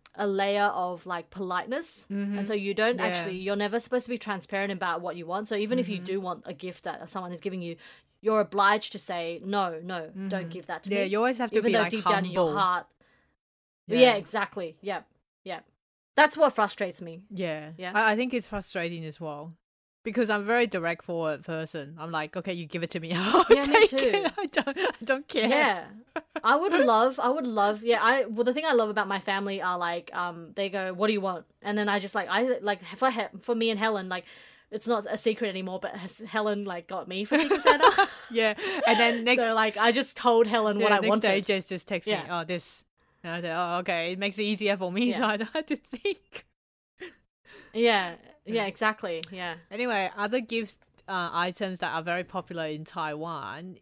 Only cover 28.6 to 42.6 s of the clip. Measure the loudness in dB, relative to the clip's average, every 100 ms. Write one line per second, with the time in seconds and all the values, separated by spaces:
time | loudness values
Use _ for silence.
28.6 | 2 2 2 0 -2 -2 -2 -2 -2 -2
29.6 | -2 -2 -2 -4 -6 -6 -6 -8 -10 -6
30.6 | -4 -4 -4 0 0 2 -2 -4 -10 _
31.6 | -4 0 2 0 0 -4 0 0 0 0
32.6 | -2 -4 -6 0 0 0 -4 -6 -4 0
33.6 | 0 0 0 0 -4 -8 -8 -20 -20 -20
34.6 | _ -6 -2 -2 -2 -2 -2 0 -2 -4
35.6 | -6 -6 -8 -8 -12 -14 -6 -2 0 -2
36.6 | -4 -8 -8 -10 -6 -6 0 2 2 4
37.6 | 6 8 8 8 4 0 -4 0 2 0
38.6 | -4 2 4 6 4 4 2 4 4 4
39.6 | 2 4 4 4 0 2 6 6 6 4
40.6 | 2 2 4 4 4 4 4 2 2 -2
41.6 | -2 -10 -4 -4 -2 -2 -2 -4 -2 -4